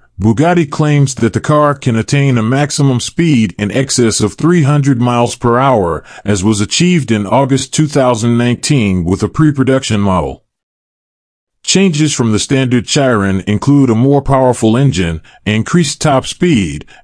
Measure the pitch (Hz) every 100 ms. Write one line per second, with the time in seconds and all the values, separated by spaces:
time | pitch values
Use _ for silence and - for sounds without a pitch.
0 | _ - 104 107 160 175 147 - 151 147
1 | 139 - 113 - - 151 147 139 - 113
2 | 107 143 139 120 110 135 143 - 139 123
3 | - - 170 131 110 - 104 117 135 -
4 | 117 101 107 - 160 180 135 147 139 123
5 | 123 120 120 - 120 117 135 120 87 78
6 | - - - 101 98 104 104 - 175 175
7 | 117 110 98 117 135 135 - - 156 147
8 | 127 117 117 120 120 120 - 143 104 92
9 | 85 95 104 - 156 143 131 131 - 107
10 | 101 92 69 65 _ _ _ _ _ _
11 | _ _ _ _ _ _ - 185 196 147
12 | 156 - 117 104 - 135 131 123 - 156
13 | 135 113 98 95 90 104 - 143 131 110
14 | 131 143 143 135 131 120 110 117 139 87
15 | 85 80 - - - 107 - 175 160 -
16 | 156 135 - - 180 135 87 71 - -